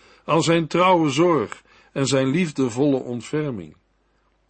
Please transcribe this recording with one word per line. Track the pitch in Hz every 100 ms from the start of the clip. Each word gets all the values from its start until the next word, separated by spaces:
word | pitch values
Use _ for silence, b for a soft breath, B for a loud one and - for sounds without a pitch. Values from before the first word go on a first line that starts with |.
| b b b
aan | 156
zijn | 156 170 160
trouwe | 170 185 180 156
zorg | 131 175 151 98 - _ b b
en | - 131
zijn | 135 135
liefdevolle | 156 170 143 131 117 147 131
ontferming. | 127 120 - 151 151 110 76 - _ _ _ _ _ _ _